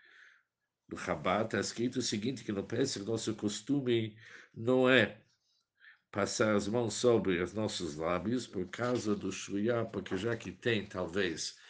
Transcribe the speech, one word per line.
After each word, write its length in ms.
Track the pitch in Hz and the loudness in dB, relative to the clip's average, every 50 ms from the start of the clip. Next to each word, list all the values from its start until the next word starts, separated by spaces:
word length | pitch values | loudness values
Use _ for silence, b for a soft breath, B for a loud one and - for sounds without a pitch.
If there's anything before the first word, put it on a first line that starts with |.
| B B B B B B B B B B _ _ _ _ _ _ _ - | B B B B B B B B B B _ _ _ _ _ _ _ -14
do 80 | - | -12
Chabad, 540 | 95 - 92 87 78 76 95 92 104 113 107 | -8 -4 -4 -4 -2 0 0 2 2 0 0
tá 100 | - 101 | 0 -2
escrito 380 | 98 - - - 117 123 - 131 | -2 -2 -2 -2 -2 -2 -2 -2
o 40 | |
seguinte, 420 | 113 - - 107 101 123 131 - - | -2 -2 -2 -2 -2 -2 -4 -4 -6
que 80 | - | -4
no 120 | 104 98 95 | -4 -4 -4
Pesach 400 | - 113 117 139 139 - 98 98 | -2 -2 0 0 0 -2 -4 -4
nosso 300 | 107 113 110 - 117 110 | -4 -4 -2 -2 -4 -4
costume 840 | - - 104 - - - - 139 143 131 123 120 113 110 107 B B B B B B B B _ | -2 -2 -4 -4 -4 -2 -2 0 0 2 2 2 2 0 -2 B B B B B B B B _
não 340 | - 113 120 127 127 131 127 | -4 0 2 4 6 6 8
é 320 | 131 123 107 - - - - _ _ _ _ _ _ _ _ _ b b b b b b b _ | 8 8 6 4 2 -6 -18 _ _ _ _ _ _ _ _ _ b b b b b b b _
passar 440 | - 104 101 101 - - 117 110 107 | -2 0 0 0 2 2 2 4 4
as 120 | 101 - 101 | 2 2 0
mãos 260 | 107 123 117 110 - | 0 0 0 0 -2
sobre 480 | - - 123 117 110 92 95 90 85 | 2 4 6 6 6 4 2 2 2
os 120 | 92 87 - | 0 -2 -2
nossos 420 | 107 107 101 - - 90 78 73 | -2 -2 -2 -2 -4 -6 -6 -4
lábios 500 | 76 80 82 90 90 82 107 123 127 117 | -4 -2 0 0 0 0 0 -2 -2 -4
por 220 | - - 101 92 90 | -4 -6 -6 -6 -6
causa 480 | - - 117 123 123 113 101 107 101 | -4 -4 -2 -2 -2 0 0 0 -2
do 160 | 92 90 95 | -2 -2 -4
shuyá, 520 | 95 - - - 98 101 104 120 120 117 113 | -6 -6 -6 -4 -2 0 0 2 2 0 -2
porque 320 | - - 101 92 - 98 | -2 -4 -6 -6 -4 -4
já 220 | 92 98 117 120 117 | -2 -2 -2 -2 -4
que 140 | - 92 | -6 -10
tem, 340 | 92 - - 120 113 104 92 | -12 -4 -2 0 0 0 -2
talvez, 720 | - - 92 90 82 82 101 95 82 80 76 - - B B B B | -4 -6 -6 -4 -2 0 0 0 0 -2 -4 -6 -8 B B B B